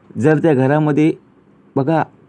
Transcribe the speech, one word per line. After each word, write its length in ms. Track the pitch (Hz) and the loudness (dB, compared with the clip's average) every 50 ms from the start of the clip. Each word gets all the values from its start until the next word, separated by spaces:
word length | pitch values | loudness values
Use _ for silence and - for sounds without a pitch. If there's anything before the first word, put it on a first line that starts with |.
| _ - - 107 | _ -14 -6 -2
जर 200 | 113 156 156 147 | 0 0 2 2
त्या 160 | - 165 143 | 2 0 0
घरामध्ये 580 | 127 131 131 147 151 151 151 147 147 151 160 - - _ _ _ _ _ _ _ _ _ _ - | 2 0 0 0 0 0 0 0 0 0 0 -2 -4 _ _ _ _ _ _ _ _ _ _ -6
बघा 260 | 139 131 143 165 147 - - _ _ _ | -4 -2 -2 -2 -2 -4 -6 _ _ _